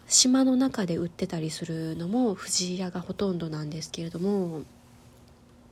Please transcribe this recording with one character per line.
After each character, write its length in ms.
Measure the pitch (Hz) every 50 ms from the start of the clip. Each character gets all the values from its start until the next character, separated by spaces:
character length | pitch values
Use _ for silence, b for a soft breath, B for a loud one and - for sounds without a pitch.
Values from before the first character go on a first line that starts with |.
| -
島 360 | - - - - 254 254 262 262
の 120 | 262 254
中 300 | 247 269 262 262 226 190
で 120 | 170 -
売 100 | - 170
っ 20 | 170
て 180 | - - 190
た 120 | - 175 160
り 100 | 156 156
す 160 | 156 - 170
る 300 | 165 160 160 160 160 160
の 120 | 165 170
も 280 | 180 214 254 254 220 185
藤 400 | - - - - - 180 180 180
井 40 | 190
屋 120 | 185 180
が 100 | - 185
ほ 120 | 170 - 185
と 180 | - 202 196
ん 80 | 180 165
ど 100 | 165 160
な 140 | 156 151 151
ん 60 | 151
で 120 | 160 160
す 80 | 160 -
け 140 | - 165 165
れ 60 | 165
ど 100 | 175 165
も、 440 | 180 202 208 196 180 175 160 147 131 - - - - - - - - - - - - - - - - - - - - -